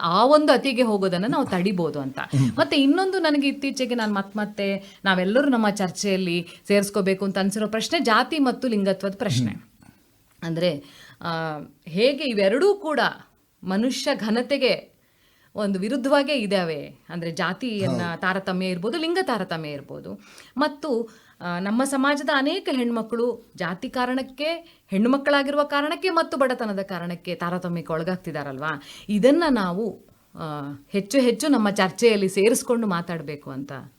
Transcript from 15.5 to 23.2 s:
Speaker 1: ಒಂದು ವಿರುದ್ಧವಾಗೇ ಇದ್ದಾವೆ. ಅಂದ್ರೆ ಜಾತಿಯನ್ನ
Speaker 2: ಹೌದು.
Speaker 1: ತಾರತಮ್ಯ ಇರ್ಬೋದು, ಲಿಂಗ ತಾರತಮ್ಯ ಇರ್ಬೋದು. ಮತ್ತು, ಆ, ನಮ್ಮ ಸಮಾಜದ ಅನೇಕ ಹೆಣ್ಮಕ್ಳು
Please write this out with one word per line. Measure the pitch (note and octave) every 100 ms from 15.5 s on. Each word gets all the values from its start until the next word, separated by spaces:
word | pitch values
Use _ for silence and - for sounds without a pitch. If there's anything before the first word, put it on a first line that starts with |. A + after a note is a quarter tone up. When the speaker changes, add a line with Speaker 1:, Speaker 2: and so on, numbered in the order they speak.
| G3
Speaker 1:
ಒಂದು | G3+ F#3+
ವಿರುದ್ಧವಾಗೇ | G#3+ C4+ C4 C#4+ C#4
ಇದ್ದಾವೆ. | C#4+ G3+ G3 E3 D3 C#3+ - -
ಅಂದ್ರೆ | E3+ E3+
ಜಾತಿಯನ್ನ | E3 E3+ F#3+ B3+ G#3 F#3 F3
Speaker 2:
ಹೌದು. | F3 D#3+
Speaker 1:
ತಾರತಮ್ಯ | F#3 F#3+ F#3+ F3+ F#3
ಇರ್ಬೋದು, | F3+ G#3 E4+
ಲಿಂಗ | D#4+ F#4
ತಾರತಮ್ಯ | F#4 A3 F#3 E3 D3+
ಇರ್ಬೋದು. | C#3+ C3+ C#3+ D#3 G#3 - - - B3+
ಮತ್ತು, | D4 D4 D#4 A#3 A3+ - _ _
ಆ, | F3 F3
ನಮ್ಮ | G3+ A3+
ಸಮಾಜದ | C4+ C4+ C#4 C#4+ D4
ಅನೇಕ | C#4 C#4+ F#4+ E4+
ಹೆಣ್ಮಕ್ಳು | C4 A#3+ A#3 A3 A#3